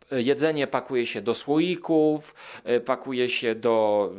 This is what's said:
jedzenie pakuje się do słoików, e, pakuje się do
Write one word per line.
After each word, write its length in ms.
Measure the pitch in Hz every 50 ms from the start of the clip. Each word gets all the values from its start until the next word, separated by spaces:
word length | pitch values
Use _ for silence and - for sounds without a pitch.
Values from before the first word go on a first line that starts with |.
| _ - 139
jedzenie 540 | 131 117 127 143 127 143 160 156 147 139
pakuje 400 | 123 - 131 120 - 135 123 120
się 160 | 113 - 120 101
do 120 | 113 117
słoików, 1000 | - - - 143 156 170 180 180 175 - - 165 156 156 156 151 151 151 - - - - - - - -
e, 160 | - 120 120
pakuje 480 | 117 131 131 120 - 135 131 123 123 123
się 260 | 123 - - 117 110
do 560 | 110 110 120 113 110 110 107 104 104 101 92 92